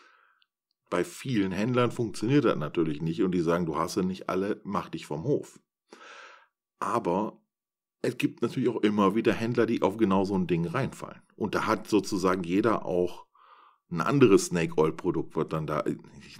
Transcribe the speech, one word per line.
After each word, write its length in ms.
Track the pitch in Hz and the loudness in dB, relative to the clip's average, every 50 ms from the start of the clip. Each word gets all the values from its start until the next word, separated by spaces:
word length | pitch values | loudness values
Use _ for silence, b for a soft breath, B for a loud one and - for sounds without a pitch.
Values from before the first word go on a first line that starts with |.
| b b b b b b b b b b _ _ _ _ _ _ _ _ | b b b b b b b b b b _ _ _ _ _ _ _ _
Bei 160 | - 90 87 | -2 -2 -2
vielen 480 | - - - - 135 127 107 95 95 92 | -4 -6 -10 -8 -2 -2 0 0 0 -2
Händlern 380 | 92 107 127 123 123 123 117 | -2 -2 0 2 2 2 0
funktioniert 540 | - - 120 107 - - 107 113 139 147 120 | 0 -2 -4 -6 -4 -4 -2 2 2 4 4
das 120 | 104 - | 4 2
natürlich 460 | - 76 76 - - 80 78 73 147 80 | 0 -2 -4 -2 0 0 0 -2 -2 -4
nicht 200 | 82 82 - 92 | -4 0 0 0
und 100 | 92 87 | 0 2
die 80 | 90 | 0
sagen, 260 | 82 82 85 87 90 | 2 2 2 2 0
„Du 100 | 80 78 | -2 -2
hast 180 | 76 82 90 - | -2 -4 -2 -2
sie 100 | 107 92 | -2 -2
nicht 240 | 92 92 - - - | -2 -4 -6 -6 -4
alle, 320 | 90 92 95 104 - - - | -2 -2 -2 -2 -4 -6 -6
mach 240 | 98 101 90 82 - | -6 -6 -6 -6 -6
dich 180 | - 80 - | -10 -12 -10
vom 180 | - 73 78 80 | -8 -10 -6 -2
Hof.“ 340 | 135 143 - - - - - _ _ _ _ _ B B B B B B B B B B B B B B _ _ _ _ _ | -2 -2 -2 -4 -8 -16 -20 _ _ _ _ _ B B B B B B B B B B B B B B _ _ _ _ _
Aber 640 | - 98 104 117 101 90 85 95 107 - - - _ _ _ _ _ _ _ _ _ _ _ _ - | -6 -4 -2 -2 0 0 0 0 -2 -4 -6 -12 _ _ _ _ _ _ _ _ _ _ _ _ -4
es 140 | 131 127 | -4 -2
gibt 240 | - 143 143 - - | -2 -2 -4 -2 -2
natürlich 280 | - 117 - 139 123 123 | -4 -4 -2 0 0 0
auch 140 | 113 - - | 0 2 0
immer 320 | 107 104 104 101 95 98 | 2 4 4 4 4 4
wieder 180 | 117 110 113 98 | 4 2 2 0
Händler, 340 | - 113 117 120 120 113 | 0 -2 -2 2 2 2
die 160 | 110 120 - - | 2 2 0 0
auf 140 | 98 101 | 0 2
genau 280 | 110 110 95 95 98 98 | 2 2 2 4 2 2
so 100 | 95 101 | 2 0
ein 120 | 92 92 | 0 0
Ding 200 | 80 87 82 82 | 0 0 0 0
reinfallen. 540 | 85 85 131 131 110 - - - - - - _ _ _ | -2 -2 -4 -4 -4 -6 -10 -14 -14 -14 -18 _ _ _
Und 200 | - 110 98 90 | -6 -6 -2 -2
da 120 | 90 - | -2 0
hat 220 | 104 110 98 104 - | 0 0 0 0 2
sozusagen 560 | 110 101 92 - 107 95 87 92 92 98 90 | 2 2 2 2 -4 0 0 2 0 0 -2
jeder 420 | 82 90 98 107 117 104 - - | 0 0 2 2 2 0 0 -2
auch 400 | - 90 90 90 90 - - - _ b b b b b b b b b b _ _ | -2 0 0 0 -2 -4 -10 -18 _ b b b b b b b b b b _ _
ein 100 | 85 82 | -6 -4
anderes 460 | 69 - 139 143 131 110 98 87 - | -2 0 6 6 8 8 8 6 4
Snake-Oil-Produkt, 920 | - 87 87 82 82 - - 78 80 - - - 90 80 80 76 - - | 2 0 0 0 0 2 2 2 2 0 -2 -4 -2 -2 -2 -4 -4 -4
wird 160 | 82 76 78 - | -4 -4 -2 -2
dann 140 | 80 78 | -4 -4
da, 180 | 73 76 73 - - - - - - - 71 - - - - | -4 -4 -4 -4 -4 -6 -6 -10 -18 -20 -20 -20 -20 -14 -8